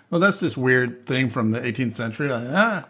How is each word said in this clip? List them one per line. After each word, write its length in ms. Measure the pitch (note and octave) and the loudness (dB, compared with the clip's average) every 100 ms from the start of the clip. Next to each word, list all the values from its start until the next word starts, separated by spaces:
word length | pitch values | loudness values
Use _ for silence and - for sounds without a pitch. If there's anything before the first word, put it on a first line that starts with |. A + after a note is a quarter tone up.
| _ | _
"Well, 100 | F3 | 2
that's 200 | G3 F#3+ | 2 2
this 180 | E3+ B2+ | -2 0
weird 480 | B2+ B2+ B2 B2 - | 4 4 2 -4 -4
thing 240 | C3 C3 | 0 0
from 220 | B2 A2 | 0 0
the 120 | A2+ | 0
eighteenth 300 | B2 A2 B2 | -2 -2 -4
century, 380 | A2 A2+ A2 C#3+ | -2 -6 -4 -4
uh, 100 | A#2+ A#2+ | -4 -2
ah, 360 | E3 A3+ F#3+ - | 0 0 0 -8